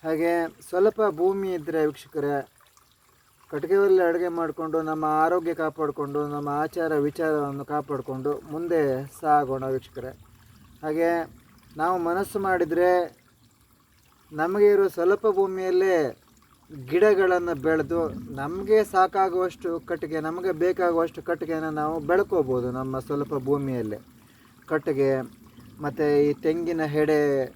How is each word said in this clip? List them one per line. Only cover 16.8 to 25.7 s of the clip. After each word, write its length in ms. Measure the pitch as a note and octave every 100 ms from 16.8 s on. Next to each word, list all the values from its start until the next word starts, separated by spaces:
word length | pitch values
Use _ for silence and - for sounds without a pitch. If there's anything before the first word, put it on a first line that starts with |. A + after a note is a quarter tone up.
| B2+
ಗಿಡಗಳನ್ನು 680 | E3+ G#3+ G3 F#3 F3+ F3
ಬೆಳೆದು 540 | D#3 D3+ D#3+ C#3+ E3+ D#3+ B2+ B2
ನಮಗೆ 500 | C3+ C#3+ F3+ G3 G#3+
ಸಾಕಾಗುವಷ್ಟು 960 | G#3+ F#3+ F#3 G3 F#3+ F3+ F3+ - F3 E3
ಕಟ್ಟಿಗೆ, 400 | C3 E3+ D#3+ D#3+
ನಮಗೆ 320 | D#3 E3+ F#3
ಬೇಕಾಗುವಷ್ಟು 680 | D#3+ F3 F#3 F3+ E3 E3 -
ಕಟ್ಟಿಗೆನ 460 | C#3+ E3+ D#3 D#3+ D#3+
ನಾವು 320 | D3+ D3+ E3
ಬೆಳ್ಕೋಬೋದು 680 | D3 F3+ G3+ F#3 C3+ B2+ B2
ನಮ್ಮ 280 | B2+ C3 C3
ಸ್ವಲ್ಪ 360 | A#2+ C#3+ C#3+
ಭೂಮಿಯಲ್ಲೇ. 640 | D3 B2+ C#3+ C#3 B2 G#2+ G#2+ - - - _ _ _ -
ಕಟ್ಟಿಗೆ 560 | D#3 E3 C3+ C3+ C3+ B2+ - - - -